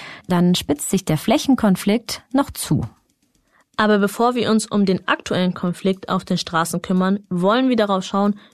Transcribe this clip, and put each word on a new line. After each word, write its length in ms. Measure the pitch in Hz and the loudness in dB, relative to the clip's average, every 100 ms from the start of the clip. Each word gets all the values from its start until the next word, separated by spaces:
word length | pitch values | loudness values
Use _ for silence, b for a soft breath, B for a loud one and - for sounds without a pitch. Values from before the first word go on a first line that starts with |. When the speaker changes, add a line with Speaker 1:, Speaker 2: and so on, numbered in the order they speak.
| B B - | B B -2
Speaker 1:
dann 300 | 180 175 180 | 2 2 2
spitzt 340 | - 294 - | 0 -4 -2
sich 140 | 196 | -2
der 120 | - 156 | 0 -2
Flächenkonflikt 1080 | - 277 - 254 214 185 - 214 - - - | 0 0 2 2 4 2 2 -2 -2 -12 -4
noch 180 | 262 277 | -2 -2
zu. 320 | - - 147 - - _ _ _ _ _ _ _ - | -4 -2 -2 -2 -10 _ _ _ _ _ _ _ -2
Speaker 2:
Aber 220 | 214 208 | 2 2
bevor 360 | 196 - 240 | 2 0 0
wir 160 | 247 190 | 0 0
uns 160 | 220 - | 0 0
um 180 | 208 | 0
den 220 | 190 180 - | 0 0 -2
aktuellen 480 | 311 - - 180 | -4 -2 -2 -2
Konflikt 540 | 185 180 175 190 190 - | -2 -4 -2 -2 -4 -4
auf 160 | 185 | -6
den 140 | - 180 | -2 -4
Straßen 440 | - 165 165 170 | -2 -2 -2 -4
kümmern, 380 | - 185 185 202 - | -2 0 0 -2 -4
wollen 380 | 175 185 233 262 | -2 2 2 2
wir 80 | 240 | 2
darauf 280 | 208 190 | 2 0
schauen, 300 | 190 196 202 202 B | -2 0 0 0 B